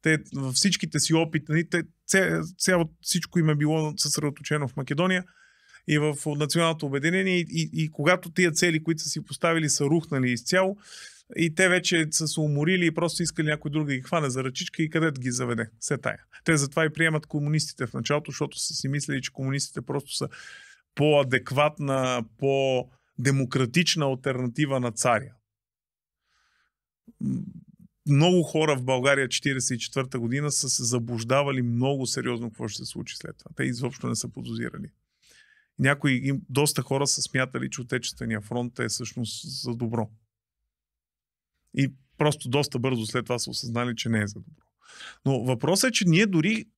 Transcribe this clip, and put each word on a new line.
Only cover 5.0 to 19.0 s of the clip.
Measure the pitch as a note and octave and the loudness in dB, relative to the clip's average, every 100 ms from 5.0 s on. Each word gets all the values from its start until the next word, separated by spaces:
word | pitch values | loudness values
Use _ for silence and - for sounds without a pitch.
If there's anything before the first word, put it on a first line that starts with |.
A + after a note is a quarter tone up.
| F#3 F#3 F3+ _ - _ _ - - | 2 0 -4 _ -20 _ _ -14 0
и | D3+ | 2
в | D3+ C#3+ D#3 | 2 -2 -4
Националното | D3 D3 E3 E3 D#3+ D3 | -2 0 2 2 0 -2
обединение | C#3 D3+ F#3 F#3+ F3+ | 0 0 0 2 0
и, | D#3+ | 0
и, | D#3+ D#3+ D#3+ | -2 -2 -2
и | D#3 | -2
когато | - D3 F#3 F3+ | 2 4 4 2
тия | E3+ F3+ | 2 2
цели, | D#3 F3 D#3 | 4 2 2
които | D#3 D#3+ | 0 -2
са | - | -4
си | D#3+ - | -8 -8
поставили, | - E3 E3 D3+ | -2 2 2 0
са | - C#3+ | 0 2
рухнали | E3 D#3 C3+ B2+ | 2 2 0 0
изцяло, | A#2+ - F3+ F#3+ G3+ - - - - _ - | 0 2 2 2 -2 -14 -20 -20 -20 _ -2
и | E3+ D#3+ | 0 4
те | F#3 | 4
вече | F3+ F3+ E3+ D#3 | 4 2 2 2
са | - D#3 | 0 -2
се | D#3+ | 0
уморили | D3+ C#3+ D#3 F#3 E3+ | 0 2 2 4 2
и | |
просто | D#3+ E3+ - | 2 -2 0
искали | E3+ - D3+ | -2 0 0
някой | D3+ D3+ | 0 -2
друг | D3+ D3 | -2 -2
да | |
ги | C3 | -4
хване | C3 E3+ C#3+ | -2 0 0
за | B2+ | -2
ръчичка | C3 C3 F3 - | -4 -6 -8 -4
и | D#3+ | 0
къде | E3 D#3+ | 2 0
да | C3+ | 0
ги | B2 | -4
заведе. | B2 B2 A#2 A2+ _ | -2 -2 -2 -4 _
Все | - C#3+ | -6 -4
тая. | - G2+ _ - | -4 -8 _ -4
Те | - D#3 | 2 2
затова | C#3 E3 D#3+ | 2 0 0
и | |
приемат | D#3 E3 D#3 - | 2 0 0 -4
комунистите | D3+ D3 D#3 D#3 - B2+ | -4 0 0 -2 -6 -6
в | |
началото, | C3 A2+ D3 D3+ | -6 -2 -2 -2
защото | - C#3+ - | -6 -6 -4
са | - | -6
си | D3+ C3+ | -4 -4
мислили, | C#3+ | -4